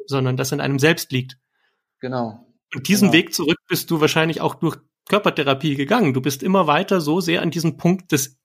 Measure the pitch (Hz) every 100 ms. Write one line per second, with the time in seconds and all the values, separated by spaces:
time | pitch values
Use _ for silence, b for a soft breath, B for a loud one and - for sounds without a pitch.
0 | - 139 131 131 120 147 139 135 151 170
1 | - 131 127 - _ _ _ _ _ _
2 | 127 127 117 107 _ _ - 135 135 208
3 | 196 160 175 - 151 180 - 175 - 165
4 | 147 160 160 156 156 - 160 - _ _
5 | - 202 190 - 139 135 160 139 139 240
6 | 165 131 139 131 190 190 160 151 - 190
7 | 147 175 170 175 170 170 156 131 175 185
8 | - 147 - _